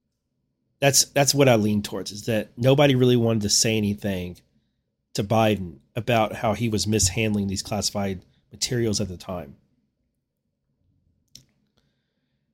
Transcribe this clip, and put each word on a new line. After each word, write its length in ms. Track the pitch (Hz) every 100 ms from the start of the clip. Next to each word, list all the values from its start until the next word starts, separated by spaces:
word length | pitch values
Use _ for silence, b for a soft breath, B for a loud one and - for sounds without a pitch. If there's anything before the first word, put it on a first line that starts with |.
| _ _ _ _ _ _ _ _
That's, 260 | 139 131
that's 300 | - 139 139
what 140 | 139 131
I 80 | 117
lean 260 | 107 104
towards, 300 | 101 101 92
is 120 | 101
that 240 | - 110 - -
nobody 380 | 123 135 147
really 220 | 127 127 123
wanted 260 | 113 113
to 80 | 101
say 260 | - 117 110
anything 640 | 104 101 104 92 90 87 _ _ _ _ _ _ _
to 100 | -
Biden 580 | 104 113 110 101 87 76 _
about 420 | - 110 117 107 -
how 180 | 117
he 160 | 104 117
was 160 | 107 92
mishandling 600 | 107 - - 110 104 98
these 140 | 98
classified 600 | - 107 - 104 98 92 - _ _
materials 500 | 101 - 123 117 104
at 80 | 98
the 80 | 87
time. 380 | - 90 73 69 _ _ _ _ _ _ _ _ _ _ _ _ _ _ _ _ _ - _ _ _ _ _ _ _ _ _ _ _